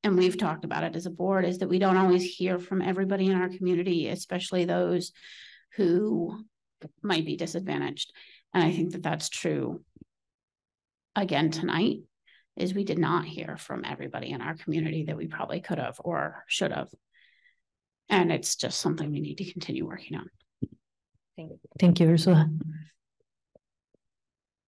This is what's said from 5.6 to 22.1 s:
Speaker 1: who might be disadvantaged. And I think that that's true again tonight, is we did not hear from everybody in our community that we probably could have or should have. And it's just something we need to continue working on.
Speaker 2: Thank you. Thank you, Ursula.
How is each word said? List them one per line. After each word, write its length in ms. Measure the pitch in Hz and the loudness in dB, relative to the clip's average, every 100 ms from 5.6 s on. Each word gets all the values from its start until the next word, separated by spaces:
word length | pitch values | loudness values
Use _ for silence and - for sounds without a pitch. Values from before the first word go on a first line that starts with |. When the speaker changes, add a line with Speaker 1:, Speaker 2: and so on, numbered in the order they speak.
| _ - | _ 0
Speaker 1:
who 720 | 185 175 214 220 170 220 - _ _ _ 156 _ | 2 4 2 0 -2 -8 -18 _ _ _ -20 _
might 220 | 214 165 160 | -2 0 0
be 100 | 147 | -4
disadvantaged. 800 | 160 170 190 147 143 143 - - - - _ | -4 -6 -4 -4 -6 -8 -12 -12 -20 -20 _
And 100 | 180 | 2
I 80 | 165 | 2
think 220 | 160 160 | 2 -2
that 100 | 180 | -2
that's 260 | 160 160 - | -4 -4 -6
true 520 | - 160 147 123 160 _ - - _ _ _ _ _ _ _ _ _ _ - | -4 -4 -2 -4 -8 _ -20 -20 _ _ _ _ _ _ _ _ _ _ -4
again 360 | 185 143 160 | 0 2 0
tonight, 460 | 156 - 165 220 - - _ _ _ _ - | 0 -2 0 0 -2 -10 _ _ _ _ -6
is 180 | 185 | -4
we 120 | 190 202 | -2 -2
did 140 | 160 | 0
not 260 | 151 170 156 | 0 0 -4
hear 320 | 156 - - | -10 -10 -12
from 260 | - 135 | -10 -10
everybody 480 | - 131 139 - 127 | -8 -10 -10 -10 -8
in 100 | 139 | -8
our 140 | 135 160 | -8 -8
community 500 | - 156 160 156 151 | -4 -4 -2 -4 -6
that 120 | 160 | -6
we 100 | 165 | -8
probably 320 | 160 - 165 | -8 -8 -8
could 200 | - 151 | -6 -6
have 200 | 120 - | -6 -8
or 440 | 175 165 156 - - | -6 -4 -4 -6 -6
should 240 | - - | -2 -2
have. 160 | - - - _ _ _ _ _ _ _ _ _ _ _ | -2 -8 -14 _ _ _ _ _ _ _ _ _ _ _
And 220 | 202 175 | 4 4
it's 240 | 139 - - | 2 -2 -4
just 240 | - - | -4 -2
something 320 | 165 156 147 | -2 -2 -4
we 80 | 147 | -4
need 200 | 151 143 | -6 -8
to 120 | 180 | -10
continue 340 | - - - 160 | -10 -8 -6 -6
working 320 | 156 - - | -10 -10 -12
on. 120 | - _ _ _ - - _ _ _ _ _ - | -12 _ _ _ -10 -10 _ _ _ _ _ -18
Speaker 2:
Thank 160 | 160 | -16
you. 80 | - - - | -18 -20 4
Thank 200 | 175 170 | 6 8
you, 80 | |
Ursula. 420 | 160 | 8